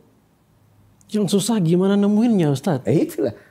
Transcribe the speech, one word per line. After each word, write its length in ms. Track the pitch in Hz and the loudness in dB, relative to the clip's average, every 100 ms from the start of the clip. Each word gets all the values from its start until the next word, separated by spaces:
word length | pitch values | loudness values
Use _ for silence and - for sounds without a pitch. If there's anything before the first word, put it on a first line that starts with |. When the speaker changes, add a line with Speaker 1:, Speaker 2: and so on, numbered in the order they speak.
| _ _ _ _ _ _ _ _ _ _ - | _ _ _ _ _ _ _ _ _ _ -8
Speaker 1:
Yang 240 | 208 196 202 | -4 0 0
susah 240 | - 226 | 0 -2
gimana 320 | 160 175 196 | 0 2 2
nemuinnya, 560 | 202 202 208 240 208 151 | 2 2 2 2 2 0
Ustadz? 400 | 139 - 135 - | 0 -2 -4 0
Speaker 2:
Eh, 160 | 147 285 | 0 0
itulah. 240 | - 135 - - | -4 -6 -6 -18